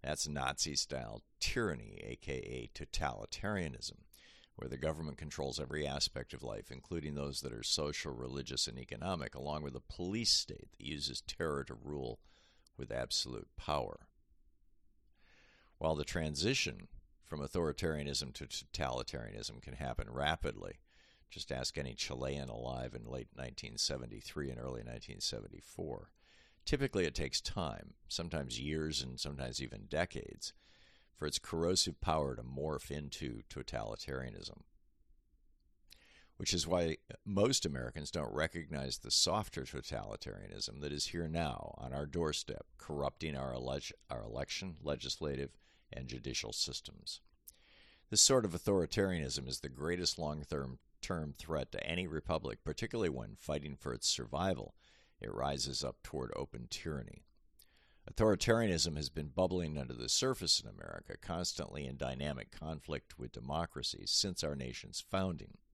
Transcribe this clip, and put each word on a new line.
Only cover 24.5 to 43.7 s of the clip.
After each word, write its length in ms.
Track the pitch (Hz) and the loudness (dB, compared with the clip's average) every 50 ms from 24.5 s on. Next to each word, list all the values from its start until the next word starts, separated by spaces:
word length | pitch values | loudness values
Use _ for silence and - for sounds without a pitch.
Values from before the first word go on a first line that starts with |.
| 62 58 | -2 -4
early 240 | 60 65 64 60 57 | -4 -4 -4 -4 -6
nineteen 380 | 58 60 58 - - 53 50 | -6 -8 -8 -10 -10 -8 -2
seventy-four. 880 | - - - 55 50 - - 50 - - - - 85 76 62 50 50 - _ _ - - - - - - - - - | -2 -2 -2 -2 -6 -8 -12 -14 -16 -12 -8 -6 -4 -4 -4 -6 -8 -14 _ _ -20 -20 -20 -20 -20 -20 -20 -8 2
Typically, 420 | - 151 135 139 131 - 101 90 | 2 4 4 4 4 4 4 4
it 100 | 78 - | 4 4
takes 260 | - 80 67 - - | 2 0 2 0 0
time, 540 | - - - 107 87 71 53 - - - - - - - | 0 0 0 0 0 0 -2 -4 -10 -14 -16 -18 -10 -6
sometimes 520 | - - 85 85 80 78 71 64 58 58 | -4 -2 -2 0 0 0 0 0 -2 -2
years 420 | 65 73 78 78 78 78 76 73 | 0 0 2 2 2 2 0 0
and 180 | 67 62 64 62 | -2 -2 -4 -4
sometimes 440 | - 71 71 67 67 62 62 - 67 | -4 -4 -2 -2 -4 -2 -2 -4 -4
even 240 | 60 57 52 50 53 | -4 -6 -10 -8 -2
decades, 640 | - 76 87 92 - - 50 - - - - - - - _ - - - - - - - - _ _ - | 2 2 2 2 0 -8 -8 -8 -10 -8 -8 -10 -10 -10 _ -20 -20 -20 -20 -20 -20 -20 -20 _ _ -4
for 80 | 76 | -2
its 140 | 76 73 - | 0 0 0
corrosive 600 | - - - 82 82 85 92 90 - - 78 - | -2 0 0 2 4 6 6 6 6 4 2 -2
power 340 | - - 80 80 73 69 62 | 2 2 4 4 4 2 0
to 80 | 57 58 | -4 -6
morph 480 | 62 65 67 71 78 76 71 - - | -6 -4 -2 0 0 0 -2 -2 -4
into 500 | 71 73 76 71 - - 78 67 58 55 57 - | -4 -4 -4 -4 -6 -4 -4 -4 -4 -4 -8 -8
totalitarianism, 1080 | - - 64 - - 58 55 53 53 - - - 65 65 64 62 50 50 50 - - - - _ _ - _ _ _ _ - _ - - _ _ _ - - - - _ _ _ _ _ _ - - - - - - - - - _ - | -8 -8 -6 -4 -2 -2 -2 -2 -4 -6 -4 -4 -2 -2 -2 -4 -6 -8 -10 -10 -12 -12 -18 _ _ -20 _ _ _ _ -20 _ -20 -20 _ _ _ -20 -20 -20 -20 _ _ _ _ _ _ -20 -20 -20 -20 -20 -20 -20 -20 -20 _ -4
which 160 | 101 - - | 0 2 4
is 140 | 87 80 82 | 4 4 4
why 300 | 87 90 87 82 78 - _ _ - - _ | 4 6 6 4 2 0 _ _ -14 -10 _
most 400 | 104 101 98 104 123 135 - - | 0 6 8 8 8 8 6 4
Americans 460 | 90 71 65 62 60 64 78 73 - | 2 0 0 -2 -2 -4 -4 -6 -2
don't 200 | - 85 73 57 | -2 -2 -2 0
recognize 680 | 50 71 78 85 - 85 78 71 80 69 67 67 - - | 2 2 2 2 2 -2 -4 -2 -2 -2 0 0 -2 -4
the 100 | - 58 | 0 4
softer 540 | - - - - 82 - - - - - 65 | 6 6 8 8 6 4 2 0 -4 -4 -6
totalitarianism 1160 | - - 67 - - - 57 50 50 53 52 - - 50 50 50 50 50 50 - - 55 65 | -4 -4 -6 -4 -2 -4 -4 -2 -4 -8 -6 -6 -8 -8 -8 -10 -10 -4 -4 -4 -4 -4 -4
that 100 | 73 73 | -2 -2
is 160 | 71 71 - - | 0 0 0 0
here 200 | - 87 85 78 | 0 0 0 2
now 460 | 80 82 82 73 62 50 - - - - | 2 2 2 2 0 -2 -6 -8 -8 -8
on 140 | - 64 64 | -6 -4 -2
our 120 | 69 73 | -2 -2
doorstep, 640 | 73 69 87 82 78 73 - - - - 50 - - - - | 0 2 2 2 4 2 0 -2 -2 -6 -6 -8 -12 -14 -18
corrupting 580 | - - 76 71 69 69 - - - 80 73 | -8 -4 -2 0 0 0 0 0 -2 -2 0
our 180 | 65 67 65 62 | 0 0 0 -2
elec-, 400 | 62 64 64 | -2 0 0